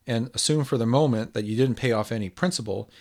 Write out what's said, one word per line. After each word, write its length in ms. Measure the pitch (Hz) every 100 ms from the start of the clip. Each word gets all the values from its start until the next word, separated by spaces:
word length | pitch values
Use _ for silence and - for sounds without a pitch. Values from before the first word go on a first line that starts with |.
| -
and 240 | 117 123
assume 320 | - - 151
for 140 | 139 131
the 80 | 113
moment 480 | 127 151 113 110
that 100 | -
you 120 | 104 110
didn't 180 | 135
pay 160 | 117 131
off 220 | 110 107
any 180 | 113 98
principal, 580 | - 180 - 107 98 110 -